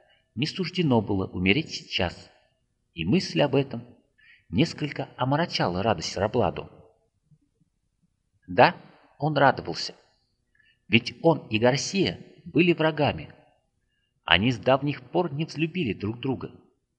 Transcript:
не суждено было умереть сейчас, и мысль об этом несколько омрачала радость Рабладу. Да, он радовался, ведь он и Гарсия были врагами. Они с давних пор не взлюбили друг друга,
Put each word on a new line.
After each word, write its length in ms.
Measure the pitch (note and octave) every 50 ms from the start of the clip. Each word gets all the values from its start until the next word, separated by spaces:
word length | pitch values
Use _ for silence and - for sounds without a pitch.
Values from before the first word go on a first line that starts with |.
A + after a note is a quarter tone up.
| _ _ _ _ _ _ _
не 120 | - A3+
суждено 540 | - - - F#3 D#3 - F#3 F3 C#3+ B2 A2+
было 260 | G2+ G#2+ G#2 F#2+ F#2+
умереть 440 | - - F#2+ F2+ F#2 G2+ C#3+ D#3+ -
сейчас, 600 | - - - - - - F#2 E2 - - - - _ _ _ _ _ _ _ _ _ _ _ _
и 140 | _ - D#2+
мысль 340 | E2+ C#3 F#3+ F#3+ - - D#3+
об 140 | D3 C#3+ C3
этом 280 | C#3 C#3 - - A#2 A#2 - - _ _ _ _ _ _ - - _ _ -
несколько 580 | E2 G2+ D#3+ D#3+ - - D3+ C#3+ - - C3+ - -
омрачала 640 | - - - C#3+ D3 E3+ F3+ - - D#3 G#2 F2 F2+
радость 340 | G2 A2+ G#2 - - - - -
Рабладу. 520 | F#2+ A2 - B2 G#2 E2 D2+ - D#2 - - - - _ _ _ _ _ _ _ _ _ _ _ _ _ _ _ _ _ _ _ _ _ _ _ _ _ _ _ _ _ _ _ _
Да, 300 | - F2+ F#2+ C3 E3 F#3 - - - - _ _ _ _ -
он 180 | C#3 D#3 D3+
радовался, 580 | C#3+ C#3+ C3 A#2+ - E2 F2 E2 - - - - - _ _ _ _ _ _ _ _ _ _ _ _ _ _ _ _ _ -
ведь 260 | - A#2 - - - -
он 240 | - E3 D#3+ - - -
и 100 | G#2+ G#2+
Гарсия 640 | A#2 B2 C3+ C#3 - - - G3 E3 G#2 E2 - - - - - -
были 300 | - - C#3 F3 F3 E3
врагами. 580 | D#3+ D#3 D#3 D#3 D3 D3 A2+ F#2+ D#2 C#2+ - - - _ _ _ _ _ _ _ _ _ _ _ _ _ _ _ _ _
Они 240 | - E2 F2+ G#2 B2+
с 80 | B2 G#2
давних 440 | F2 B2 C3 C#3 C#3 D3 C3+ -
пор 300 | - - - E3+ F3+ E3
не 120 | C3+ C#3+ E3
взлюбили 480 | - - C#3+ D#3+ E3 E3 F#3 E3 A2
друг 260 | F2+ - G2 G2+ A#2 A#2+
друга, 320 | C#3 C3+ B2+ F#2+ - - - - _ _ _ _ _ _ _